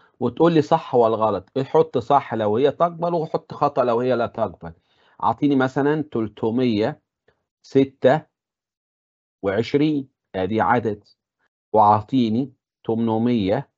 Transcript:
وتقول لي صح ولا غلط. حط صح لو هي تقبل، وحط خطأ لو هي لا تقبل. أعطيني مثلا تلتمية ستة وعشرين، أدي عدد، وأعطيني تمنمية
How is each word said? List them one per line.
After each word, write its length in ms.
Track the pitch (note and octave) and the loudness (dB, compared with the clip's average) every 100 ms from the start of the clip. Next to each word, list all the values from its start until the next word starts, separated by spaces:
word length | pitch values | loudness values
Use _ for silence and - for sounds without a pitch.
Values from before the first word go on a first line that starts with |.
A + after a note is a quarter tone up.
| _ _ | _ _
وتقول 320 | A#2+ A#2 D#3+ | -8 2 2
لي 100 | E3 | 4
صح 320 | C#3+ D#3+ - | 2 0 0
ولا 220 | B2 A2+ A2 | 0 2 2
غلط. 420 | A2 G2 - - | -2 -2 -6 -8
حط 400 | C3+ D#3 D#3+ B2+ | -2 0 0 -2
صح 360 | A2 C#3 - | 0 0 0
لو 220 | A2+ A2 B2+ | -4 -2 2
هي 140 | C#3+ | 0
تقبل، 440 | C3+ E3+ E3+ E3+ | 0 -4 -2 -4
وحط 400 | E3+ D#3+ - - | -4 -4 -8 -10
خطأ 300 | - C#3+ C#3 | -4 -2 0
لو 160 | B2 A#2 | 0 0
هي 160 | B2+ A#2+ | 0 -2
لا 100 | A2+ | -2
تقبل. 460 | - G#2+ E2 E2+ E2 _ _ _ _ | -4 -8 -8 -18 -20 _ _ _ _
أعطيني 340 | - - D3 C#3 | -4 0 0 2
مثلا 480 | C3 C#3 C#3 D#3 D3+ | 0 0 0 -2 -4
تلتمية 880 | A#2 A2 - A2+ A#2 B2+ G#2 A2+ D3+ _ _ _ _ _ _ | -6 -6 -4 -4 0 0 0 -2 -6 _ _ _ _ _ _
ستة 680 | - C3+ C3+ _ C3 D3+ D#3 _ _ _ _ _ _ _ _ _ _ _ | -2 2 2 _ 2 2 -2 _ _ _ _ _ _ _ _ _ _ _
وعشرين، 680 | G2 G2 A#2 C#3+ D#3 D3 C3+ _ _ | -4 -2 0 0 0 -2 -6 _ _
أدي 260 | F#2+ F#2+ A2 | -6 -2 0
عدد، 440 | F#2+ A#2+ A2+ G#2 _ _ _ _ _ _ _ | 2 0 0 -6 _ _ _ _ _ _ _
وأعطيني 800 | G#2+ G#2 G#2+ G#2 C3+ A2+ A2+ C#3 _ _ _ | 4 4 4 2 -2 0 -2 -4 _ _ _
تمنمية 880 | - A2+ A#2 A2 A#2 A#2+ F#2+ A#2 C#3 | -6 -2 0 0 0 0 0 -2 -4